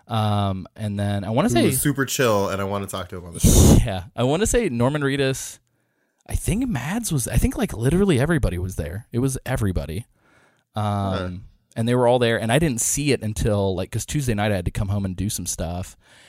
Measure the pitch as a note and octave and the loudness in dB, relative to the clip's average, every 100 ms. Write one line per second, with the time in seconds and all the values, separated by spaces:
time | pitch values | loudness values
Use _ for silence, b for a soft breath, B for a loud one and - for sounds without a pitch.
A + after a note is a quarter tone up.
0 | - A2 G#2+ G#2 G2+ F#2+ - - G#2 G2+ | -6 -2 0 2 0 -2 -8 -8 -6 -2
1 | G2+ G2+ F#2+ A#2+ A#3 E4 G3 C3 D3 C3+ | -2 -2 -2 0 2 4 2 2 0 0
2 | C3 - A#2+ G#2 G2 F#2+ G2 G2+ G2 F#2+ | -2 2 2 2 2 -2 -2 -4 -4 -8
3 | F2 F2+ F2 E2+ - - - - A2+ F#2 | -10 -12 -12 2 4 8 8 6 4 -2
4 | - - B2 E3 A3 B3 G3 A#2 B2+ D3+ | -6 -2 0 2 2 0 0 2 0 0
5 | C#3 C#3 C3+ C3 - - _ _ _ _ | 0 0 -2 -2 -8 -16 _ _ _ _
6 | _ _ - - - G#3+ C4 C#3+ C#3+ A3+ | _ _ -6 -4 -2 -2 -2 -4 -4 -6
7 | A3 C#3+ - A#2 A#3+ D4 G#3+ G#2 B2 F3 | -2 -2 0 0 0 0 -4 0 0 4
8 | G3 B2 D3+ D#3 G2 F2+ F#2 F2+ D2+ G2 | 4 4 2 2 0 -2 -4 -6 -6 -8
9 | - A#2 C3+ B2+ - B2+ G2+ F2 D2 F2+ | -6 -2 -2 -4 -4 -2 0 0 -4 -8
10 | - b b b b b b G#2+ G#2 G2+ | -10 b b b b b b -4 -2 -2
11 | G2 F#2 F2+ F2+ - _ _ A2+ A2+ B2 | -2 -4 -6 -8 -14 _ _ -4 0 4
12 | A#2+ B2 A#2 A2 A2+ C#3 E3 A#2 - C#3+ | 4 4 4 2 2 2 2 0 -2 0
13 | D3 A#2+ G#2+ - A#2+ G2+ G2 F2+ - A2 | 0 0 -2 -2 0 2 0 -2 -4 -6
14 | - D3+ B2 G#2 G#2+ F#2+ F2+ - G2 G2+ | -4 -4 -2 0 0 0 -2 -2 -2 -2
15 | F#2+ F2+ G2+ - F2 - E2 F2+ - - | -2 -4 -4 -4 -6 -6 -6 -6 -10 -14
16 | B B | B B